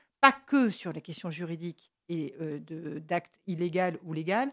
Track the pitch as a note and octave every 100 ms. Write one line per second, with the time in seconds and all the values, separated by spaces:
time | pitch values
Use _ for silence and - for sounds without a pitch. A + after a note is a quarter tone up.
0 | _ _ C4+ C4 - C#4 A#3+ F3+ F3+ D#3
1 | - D#3+ F3+ D3+ E3+ E3 E3+ D#3+ _ _
2 | - E3+ D3 - D#3 D3 D#3 D#3+ D#3+ C#3
3 | D#3 F3 - _ - E3 F3 F3 F3+ D#3+
4 | F3 D#3+ D#3+ G3+ C#4